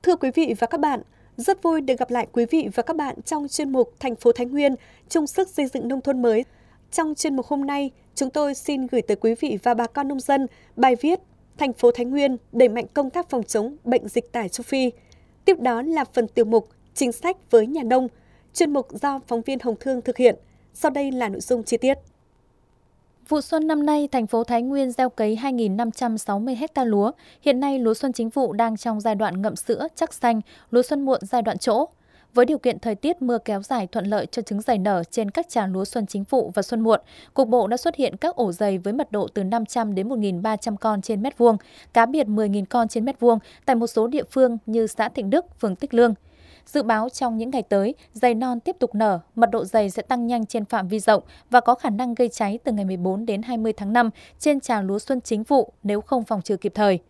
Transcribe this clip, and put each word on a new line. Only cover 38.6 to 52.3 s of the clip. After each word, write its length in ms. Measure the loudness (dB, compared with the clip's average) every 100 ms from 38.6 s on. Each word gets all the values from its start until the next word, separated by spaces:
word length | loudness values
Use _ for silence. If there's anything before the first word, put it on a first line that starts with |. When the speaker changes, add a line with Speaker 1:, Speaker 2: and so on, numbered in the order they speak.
| -2 0
Speaker 2:
với 140 | -2
mật 200 | -4 -2
độ 160 | -4 -4
từ 100 | -4
năm 220 | -2 -2 -2
trăm 280 | -4 -2
đến 140 | -2 -2
một 100 | -2
nghìn 240 | -2 -2
ba 140 | -2 -4
trăm 200 | -4 -2
con 260 | -2 -2
trên 200 | -2 -4
mét 160 | -4 4
vuông, 180 | 4 4 -4 -20 2
cá 140 | 4 4
biệt 220 | 4 2
mười 200 | 2 2
nghìn 180 | 0 0
con 220 | 0 0
trên 160 | -2
mét 160 | -4 2
vuông 180 | 4 4 0 -6
tại 120 | 0 2
một 100 | 2
số 200 | 0 0
địa 180 | -2 -2
phương 280 | 2 2 2 -2
như 200 | 0 0
xã 220 | -2 -4
Thịnh 220 | -2 0
Đức, 160 | 0 0 -6
phường 160 | -4 -4
Tích 180 | -2
Lương. 200 | 4 4 2 _ _ -20 -20 _
Dự 160 | -2
báo 260 | 0 0 -2
trong 300 | -2 -2 -2
những 120 | -4
ngày 120 | -4
tới, 320 | 0 2 2 -4 -14
dày 220 | 0 2
non 260 | 2 -2 -2
tiếp 160 | -4 -2
tục 160 | -2
nở, 260 | 2 0 0 -4
mật 160 | 0 2
độ 140 | 2
dày 260 | 0 0 0
sẽ 120 | -4
tăng 240 | -4 -4 -2
nhanh 200 | -2 -2
trên 180 | -4
phạm 240 | -4 -4 -2
vi 120 | 0
rộng 220 | 4 2 0 -20 _
và 100 | 4
có 140 | 4
khả 160 | 0 0
năng 240 | -2 -4
gây 140 | 0
cháy 300 | -2